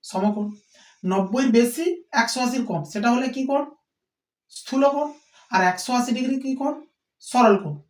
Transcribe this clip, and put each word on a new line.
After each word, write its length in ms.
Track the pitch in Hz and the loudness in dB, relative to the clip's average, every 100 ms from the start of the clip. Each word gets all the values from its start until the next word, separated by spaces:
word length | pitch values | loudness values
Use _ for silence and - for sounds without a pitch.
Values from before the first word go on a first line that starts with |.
| - | -6
সমকোণ। 360 | 190 202 208 208 - _ _ _ _ | -2 -2 -2 -6 -8 _ _ _ _
নব্বইয়ের 460 | 185 190 190 233 269 226 | -2 0 0 0 4 4
বেশি, 280 | 240 302 349 349 - - | 4 0 -4 -4 -4 -2
একশো 180 | 226 254 247 | 0 0 -2
আশির 180 | 254 226 | -2 -4
কম, 120 | 165 147 | -4 -4
সেটা 180 | 208 233 | -2 0
হলে 140 | 247 262 269 | 0 -2 -4
কি 80 | 269 | -2
কোণ? 120 | 277 294 - _ _ _ _ _ _ _ - | -2 -2 -10 _ _ _ _ _ _ _ -20
স্থূলকোণ। 500 | - 269 277 285 294 - _ _ _ | -6 2 2 2 -4 -8 _ _ _
আর 100 | 190 180 | 2 2
একশো 200 | 180 - 247 | 0 -2 -2
আশি 120 | 254 233 | 0 -2
ডিগ্রি 200 | 262 269 | -2 -2
কি 80 | 269 262 | -4 -4
কোণ? 120 | 277 302 - _ _ _ | -4 -6 -12 _ _ _
সরল 320 | - 247 233 196 | -2 4 6 6
কোণ। 120 | 165 147 - | 2 -10 -14